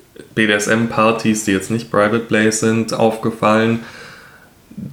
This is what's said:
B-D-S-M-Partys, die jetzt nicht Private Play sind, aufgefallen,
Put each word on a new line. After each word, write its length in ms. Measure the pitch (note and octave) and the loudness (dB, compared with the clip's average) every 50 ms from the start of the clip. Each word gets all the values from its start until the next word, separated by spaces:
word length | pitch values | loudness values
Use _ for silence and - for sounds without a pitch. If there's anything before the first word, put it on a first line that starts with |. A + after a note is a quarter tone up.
| - _ _ - - - - | -20 _ _ -20 -20 -6 -2
B-D-S-M-Partys, 1120 | A2 A2 G#2+ G#2+ G#2 - - A2 A2+ A#2 A2+ - A2+ A2 A2+ A2+ - - A2+ G#2+ G#2+ - | 0 2 2 2 2 2 0 0 0 0 0 0 2 2 2 2 2 0 0 0 0 0
die 80 | G#2 G2 | 0 0
jetzt 180 | F#2 - - | -2 -2 -4
nicht 200 | A2 A2+ - - | -6 -6 -4 -2
Private 300 | - G2+ G#2 G#2 A2+ A#2 | 0 0 2 2 0 -2
Play 300 | A#2 - A2 G#2+ G#2+ A2 | -2 0 0 2 2 2
sind, 420 | A2 - A2+ A2 A2+ A2+ A2 - - | 0 2 0 0 2 0 0 -2 0
aufgefallen, 840 | - A2+ A2 A2 - - A2+ A2+ - A#2 G#2+ A2 A2 A2+ A2+ A#2 A2+ - - - - - - - - - - - - - - _ _ _ _ - - - - | 0 2 0 0 0 -4 -6 -4 0 0 2 2 2 2 2 0 -2 -4 -10 -16 -18 -20 -20 -20 -20 -20 -20 -20 -20 -20 -20 _ _ _ _ -16 -14 -14 -14